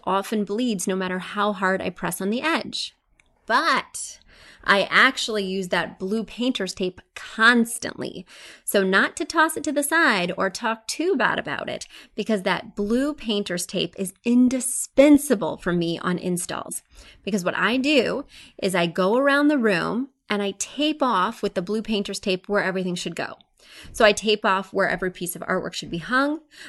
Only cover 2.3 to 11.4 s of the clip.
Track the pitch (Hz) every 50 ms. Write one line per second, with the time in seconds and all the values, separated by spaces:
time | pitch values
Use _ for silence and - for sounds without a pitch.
2.3 | 226 254 294 320 330 220 - - - - - - - _ _ _ _ _ _ _
3.3 | _ _ _ - 226 269 - 679 523 208 - - - - - - - - _ -
4.3 | - - - - - - - - 196 202 175 - 151 196 233 262 262 - - 240
5.3 | 214 208 196 185 190 196 185 180 196 175 160 - - - 185 190 214 226 202 -
6.3 | - 214 240 262 254 - 190 180 - - 190 180 - - - _ _ - - -
7.3 | - 226 220 233 247 233 226 226 - - - - - - - - - 180 185 -
8.3 | - - - - - - _ - - 202 190 190 190 202 254 311 - - 330 294
9.3 | - 330 311 320 320 339 294 311 269 294 285 - 320 330 330 277 220 185 175 180
10.3 | - - 190 196 185 - 247 220 226 226 - - - - 311 370 370 240 214 175
11.3 | 160 -